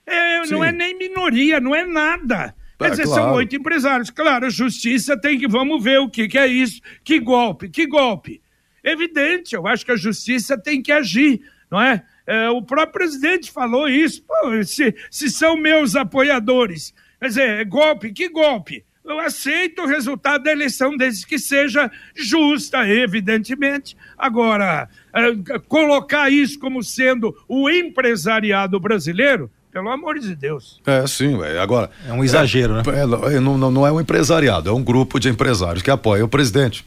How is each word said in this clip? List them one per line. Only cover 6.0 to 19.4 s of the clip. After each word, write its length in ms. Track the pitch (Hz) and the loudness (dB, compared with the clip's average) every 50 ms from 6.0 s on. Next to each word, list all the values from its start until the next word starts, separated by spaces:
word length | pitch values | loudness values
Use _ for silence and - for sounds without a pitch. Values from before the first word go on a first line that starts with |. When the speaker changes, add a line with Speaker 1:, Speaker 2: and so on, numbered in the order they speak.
Speaker 1:
o 80 | 277 254 | 2 2
que 180 | - 233 220 202 | -2 -4 -4 0
que 100 | - 269 | 2 2
é 80 | 277 | 2
isso, 340 | 262 247 254 262 240 - - - - - - _ | 2 2 2 0 -2 -4 -8 -16 -20 -20 -14 _
que 160 | - 311 302 | 0 0 0
golpe, 480 | 233 220 254 240 240 220 170 - - 185 | 2 2 2 2 2 2 -2 -6 -10 -8
que 180 | - 285 330 | -4 -4 -4
golpe. 540 | 277 277 294 269 247 202 151 - - 110 - _ _ _ _ _ _ _ _ - | 0 2 2 2 2 0 -4 -8 -14 -18 -18 _ _ _ _ _ _ _ _ -4
Evidente, 720 | 277 330 302 349 339 320 294 277 311 359 359 349 - 233 | -4 -2 -2 -4 -4 -2 -2 0 0 -2 -2 -4 -6 -8
eu 120 | 185 165 | -6 -2
acho 180 | 202 247 214 - | -2 -2 -2 -2
que 80 | - 240 | -2 -4
a 40 | |
justiça 600 | 208 160 226 202 - - - 254 254 202 - 277 | -2 -2 -4 -6 -6 -4 -4 -4 -4 -2 -4 -4
tem 260 | 220 - 294 302 269 233 | -4 -2 -4 -4 -4 0
que 80 | - | 0
agir, 520 | 294 302 294 185 160 233 294 294 254 - - - _ _ _ _ | 0 0 0 0 2 2 4 4 2 2 -2 -10 _ _ _ _
não 100 | - 196 | -2 0
é? 220 | 240 269 240 180 - _ _ _ _ | 2 2 2 0 -4 _ _ _ _
É, 220 | - 208 226 226 233 | -4 -2 0 0 0
o 140 | 240 247 196 | -2 -2 -4
próprio 300 | 165 269 302 320 320 - | -2 0 0 0 0 -2
presidente 580 | 392 359 330 294 269 269 330 370 359 - - | -4 -4 -4 -2 -2 0 0 0 -2 -4 -8
falou 380 | - 294 254 233 233 262 302 285 | -8 -6 -4 -2 0 0 0 2
isso. 340 | 254 285 320 269 - - - | 2 2 2 0 -2 -6 -8
"Pô, 380 | - 622 659 622 262 220 220 202 | -4 -2 0 0 0 0 -2 -2
se, 300 | - - - 294 233 - - - - | -2 -2 0 0 0 0 -2 -8 -16
se 180 | - - 294 262 | -10 -6 -4 -4
são 260 | - - 311 320 330 | 0 2 2 2 2
meus 380 | 311 302 311 320 311 302 226 175 | 2 2 4 4 4 4 2 2
apoiadores, 960 | 277 262 170 - 269 262 294 277 247 214 233 254 254 240 202 170 156 - - - _ _ _ _ _ | 0 0 0 0 2 2 2 2 2 2 2 2 2 2 0 -2 -8 -14 -16 -18 _ _ _ _ _
quer 80 | 240 254 | -6 -4
dizer, 200 | 208 262 269 233 208 208 | 0 0 0 0 0 -2
é 40 | 226 | -4
golpe, 480 | 202 170 277 302 311 302 302 208 226 196 | -2 0 2 4 4 2 0 -4 -10 -8
que 160 | - 349 359 | -6 -6 -4
golpe? 560 | 320 320 311 294 262 202 160 - 143 117 - _ _ _ _ | 0 2 2 2 2 0 -4 -10 -14 -16 -16 _ _ _ _
Eu 140 | - 302 311 | -8 -8 -6
aceito 640 | 330 302 - - | -4 -6 -6 -6